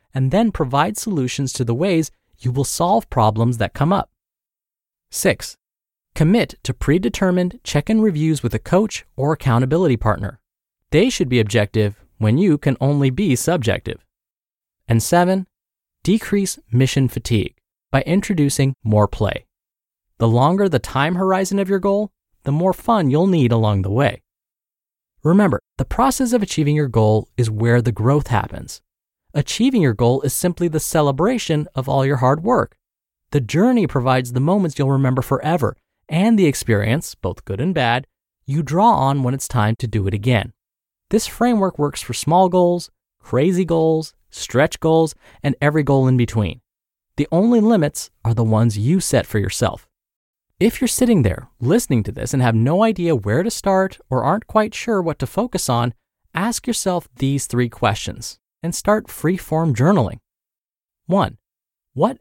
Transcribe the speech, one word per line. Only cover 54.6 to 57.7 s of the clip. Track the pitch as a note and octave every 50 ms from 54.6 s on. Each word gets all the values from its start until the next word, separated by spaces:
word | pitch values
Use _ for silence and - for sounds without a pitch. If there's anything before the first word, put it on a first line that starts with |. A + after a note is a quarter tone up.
| G#3+ G#3+ -
sure | - - - A3+ G3
what | F3 E3 D3 -
to | -
focus | - - F#3 A3 B3 - F3+ - -
on, | B2 A#2+ A#2+ B2 - - _ _ _ _ _ _ -
ask | - F#3 A#3 A#3 - -
yourself | - A#3 - - F#3+ F3+ F3 - - _
these | - C#3 C3+ C#3 C#3 -
three | - - A#2+ B2
questions | A#2+